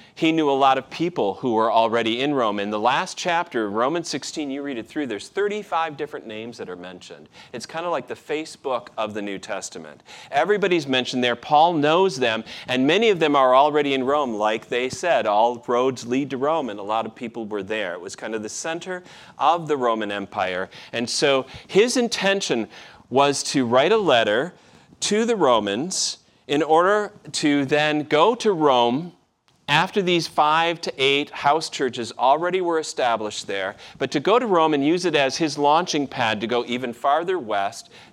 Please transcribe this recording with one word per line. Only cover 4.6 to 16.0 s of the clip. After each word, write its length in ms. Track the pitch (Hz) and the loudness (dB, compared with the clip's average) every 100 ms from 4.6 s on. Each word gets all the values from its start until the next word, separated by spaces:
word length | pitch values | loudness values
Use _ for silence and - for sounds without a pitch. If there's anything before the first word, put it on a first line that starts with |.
read 140 | 143 123 | -8 -10
it 100 | 110 | -10
through, 200 | 156 139 | -8 -6
there's 200 | 101 - | -8 -8
thirty-five 680 | 196 208 208 202 170 165 147 | -4 -4 -4 -6 -4 -4 -6
different 280 | 147 143 95 | -10 -10 -12
names 320 | 107 117 117 | -12 -12 -12
that 120 | 98 | -12
are 80 | 90 | -12
mentioned. 500 | 90 92 - 76 76 - - | -14 -18 -20 -20 -20 -20 -16
It's 140 | 120 - | -14 -12
kinda 240 | 160 175 | -8 -4
like 180 | 156 - | -6 -6
the 80 | 117 | -14
Facebook 720 | - 151 160 - 139 120 - - | -8 -8 -8 -10 -6 -6 -6 -8
of 160 | 107 | -6
the 80 | 104 | -6
New 180 | 101 95 | -8 -10
Testament. 640 | - 98 - 90 78 71 - - - | -8 -10 -10 -14 -18 -20 -20 -20 -4
Everybody's 560 | 139 170 208 190 175 139 | -2 0 2 2 0 0
mentioned 340 | 131 120 127 | -2 0 0
there. 140 | 123 120 | 0 -2
Paul 380 | - 147 170 | 2 4 4
knows 420 | 165 147 170 190 143 | 4 2 4 2 2
them, 300 | 120 110 - - - | 0 0 -6 -14 -4
and 180 | 127 139 | 0 2
many 220 | 185 226 | 4 4
of 100 | 180 | 4
them 160 | 156 143 | 4 4
are 180 | 131 | 6
already 400 | 131 151 147 143 | 6 6 4 0
in 120 | 135 127 | 0 0
Rome. 300 | 147 135 107 | 0 0 0
Like 340 | 107 113 - | 0 0 -4
they 180 | 123 127 | -4 -4
said, 380 | - 180 139 107 | -4 0 2 4
all 360 | 104 117 120 - | 4 2 0 -2
roads 400 | 120 131 123 | 2 2 -2